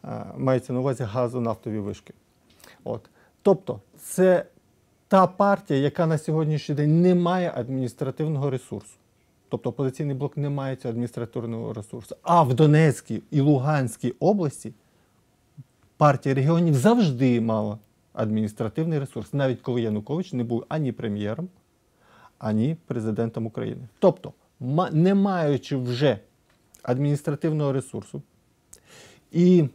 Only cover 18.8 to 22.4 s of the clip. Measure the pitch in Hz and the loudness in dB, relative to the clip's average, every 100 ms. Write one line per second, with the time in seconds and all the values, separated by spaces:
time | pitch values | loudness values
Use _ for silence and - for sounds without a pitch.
18.8 | 165 156 135 - 107 143 135 127 - 120 | -2 -2 -4 -10 -6 -2 0 -2 -4 -2
19.8 | 113 107 107 151 185 127 117 117 - 160 | -2 -4 -4 -6 -6 -6 -4 -4 -4 -4
20.8 | 139 - 117 104 104 120 180 _ _ _ | -4 -6 -6 -6 -6 -6 -10 _ _ _
21.8 | _ _ _ _ - _ | _ _ _ _ -20 _